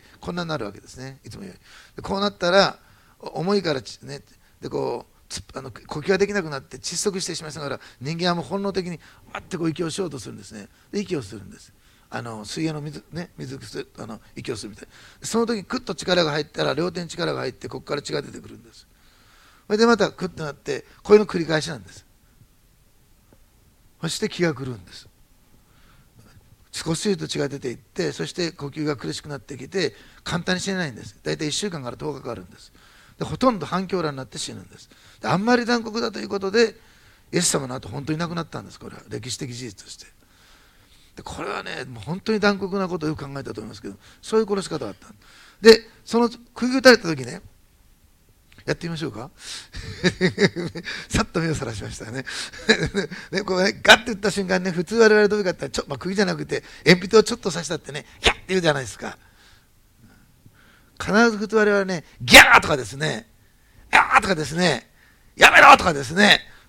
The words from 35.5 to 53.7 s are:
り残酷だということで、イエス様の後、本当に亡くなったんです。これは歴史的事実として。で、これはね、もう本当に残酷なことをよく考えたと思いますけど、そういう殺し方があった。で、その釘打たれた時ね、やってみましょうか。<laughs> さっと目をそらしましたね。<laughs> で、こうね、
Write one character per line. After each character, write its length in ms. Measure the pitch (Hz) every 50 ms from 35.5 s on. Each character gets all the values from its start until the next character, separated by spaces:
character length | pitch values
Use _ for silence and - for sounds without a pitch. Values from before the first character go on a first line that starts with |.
| 247
り 100 | 240 233
残 180 | 214 240 233 226
酷 160 | 226 208 233
だ 120 | 233 233
と 80 | 196 214
い 60 | 214
う 40 | 196
こ 100 | 202 196
と 120 | 196 190
で、 240 | 196 233 233 214 - - - - - - - - - _ _ _
イ 60 | -
エ 40 | 170
ス 60 | 175
様 180 | - - 156 135
の 80 | 123 127
後、 160 | 131 - 101
本 160 | 110 143 135
当 80 | 156 156
に 60 | 156
亡 100 | 175 160
く 60 | 175
な 80 | 170 160
っ 40 |
た 120 | - - 123
ん 60 | 101
で 60 | 95
す。 80 | - -
こ 80 | 123 104
れ 60 | -
は 60 | - - -
歴 220 | 110 117 110 127
史 80 | 113 -
的 120 | 151 127
事 140 | 120 120 127
実 180 | 113 95 - -
と 60 | -
し 80 | -
て。 80 | - - - - _ _ _ _ _ - - - - _ _ _ _ _ _ - - - - _
で、 80 | - -
こ 180 | - - - 160
れ 60 | 196
は 140 | - 190 190
ね、 220 | - - - 127
も 140 | 131 123 113
う 40 | 95
本 160 | 147 170 196
当 120 | - -
に 80 | 220 208
残 180 | 202 202 202
酷 200 | 185 196 185 190 202
な 80 | 190
こ 100 | 170 180
と 80 | 165 151
を 40 | 156
よ 60 | 156
く 100 | - 139
考 140 | 139 139 139
え 40 | 131
た 100 | - 107
と 80 | 107
思 60 | 113
い 20 | 107
ま 60 | -
す 60 | -
け 60 | -
ど、 80 | 104 98 - - - - -
そ 160 | - - 220
う 20 | 220
い 40 | 220
う 40 |
殺 140 | 196 208 196 180
し 60 | -
方 100 | 165 143
が 80 | 123
あ 40 | 101
っ 40 | 95
た。 120 | - - - - - - - - - - - - -
で、 200 | 190 226 220 226 - - - - _
そ 160 | - - 233
の 100 | 240 226 - - - - _
釘 240 | - 233 254 254
打 40 | 262
た 100 | 240 254
れ 60 | 233
た 60 | - -
時 220 | 165 156 131 127
ね、 160 | 120 180 - - - - _ _ _ _ _ _ - - _ _ _ _ _ _ _ _ _ _ _ - - -
や 80 | - 151
っ 40 |
て 100 | - -
み 40 | 170
ま 60 | 170
し 80 | 147 160
ょ 40 | 135
う 20 |
か。 180 | 104 104 123 151 - - - - - - - - - - - - - - - 180 - -
<laughs> 880 | 185 175 - - 208 - - 170 175 160 - 170 - - - - - -
さ 140 | - 214 214
っ 20 |
と 140 | - - 175
目 80 | 165 165
を 60 | 147
そ 100 | - 139
ら 80 | 117 110
し 100 | 98 -
ま 80 | 113
し 60 | -
た 120 | - 117 110
ね。 140 | 120 135 131 - - - - - - - - - 220 180
<laughs> 480 | 165 - - 202 175 - 180 - - -
で、 140 | 156 196 208
こ 140 | - 185
う 60 | 180 185
ね、 160 | 208